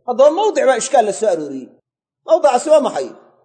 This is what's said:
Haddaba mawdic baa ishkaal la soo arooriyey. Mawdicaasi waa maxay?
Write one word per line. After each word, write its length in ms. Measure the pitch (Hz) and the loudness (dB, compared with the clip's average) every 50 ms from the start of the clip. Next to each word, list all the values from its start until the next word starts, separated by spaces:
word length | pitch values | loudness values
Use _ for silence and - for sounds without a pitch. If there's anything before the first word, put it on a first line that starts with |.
| _ | _
Haddaba 260 | - 247 220 269 294 | -4 0 4 4 4
mawdic 340 | 311 370 427 427 - 277 247 | 4 2 0 -2 0 0 0
baa 100 | 254 262 | 0 0
ishkaal 280 | 233 - - - 262 220 | 0 -2 0 0 0 2
la 60 | 208 | 0
soo 160 | 196 - 220 214 | -2 -4 -2 -2
arooriyey. 400 | 175 165 151 139 135 131 123 - _ _ _ _ _ _ _ _ _ _ _ | -2 -2 -6 -8 -12 -12 -14 -16 _ _ _ _ _ _ _ _ _ _ _
Mawdicaasi 420 | - 330 359 - 285 247 247 - 320 | 0 0 2 2 2 0 0 0 2
waa 100 | 302 302 | 2 2
maxay? 280 | 262 202 165 147 131 - - - _ _ _ _ | 2 0 -4 -6 -8 -8 -12 -18 _ _ _ _